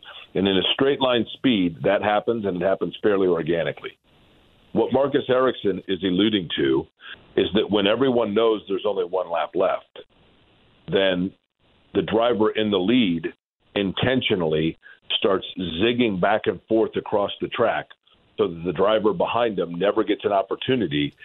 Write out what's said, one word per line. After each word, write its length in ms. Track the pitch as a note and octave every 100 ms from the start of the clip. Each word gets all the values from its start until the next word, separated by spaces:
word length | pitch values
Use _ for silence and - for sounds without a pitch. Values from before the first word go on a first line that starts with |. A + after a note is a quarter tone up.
| - - -
And 140 | F2 G2
in 100 | F#2+
a 60 | -
straight 280 | - C3+ C3
line 240 | C3 A#2+ G#2+
speed, 440 | - C3+ A2 F2 E2
that 180 | G2 G2+
happens, 440 | G2+ G#2 A2 A#2 G2+
and 160 | F2
it 40 | F#2
happens 320 | F#2+ F2 -
fairly 240 | A2 G2 F#2
organically. 640 | E2+ D#2 E2+ D2 - - - _ _ _ _ _ _ _
What 200 | G2 A2
Marcus 320 | B2 C#3 C3+ -
Ericsson 520 | B2+ C3 - G2+ F#2 -
is 120 | F#2
alluding 460 | F#2 F2+ G#2+ G#2 D#2+ -
to 300 | C#2 C2+ - _ - - _ -
is 120 | F#2+
that 160 | F#2+ F#2
when 160 | G2+ G2
everyone 480 | A#2 C3+ A#2 A2
knows 300 | G#2 A2+ G#2+ -
there's 180 | F#2 G#2
only 180 | G2 F2
one 240 | F#2 E2+
lap 220 | E2+ D2+
left, 460 | E2+ F#2 - - - - _ _ _ _ _ _ _ -
then 400 | G2+ F#2+ F2+ F#2 - _ _ _ _ _
the 80 | -
driver 480 | E2+ G#2+ A#2+ G2+ G#2+
in 220 | G#2+ G#2+
the 80 | G2
lead 480 | F#2 B2+ G#2 E2 E2 - _ _ _ G#2
intentionally 1000 | G2 - B2 B2+ - G2 E2 D#2 D#2+ - - - _ -
starts 260 | G#2+ F#2+ - -
zigging 600 | F2+ D#2+ A2+ A#2+ A#2+ F#2+
back 220 | G2 G#2+ -
and 140 | F#2 _
forth 280 | A2+ G#2+ G2
across 360 | - G#2 G2 -
the 60 | F2+
track 360 | - A2+ D#2 - - _ _ _ -
so 100 | G2+
that 160 | E2+ F2
the 80 |
driver 400 | E2 G2 A2 G#2
behind 420 | F2+ F2 A2+ A#2+ F#2+
them 180 | E2+ E2+
never 280 | G2 G#2+
gets 180 | G2+ G2+ G#2
an 60 |
opportunity 800 | G2+ - F2+ - C3 F#2 C#2+ C#2+ -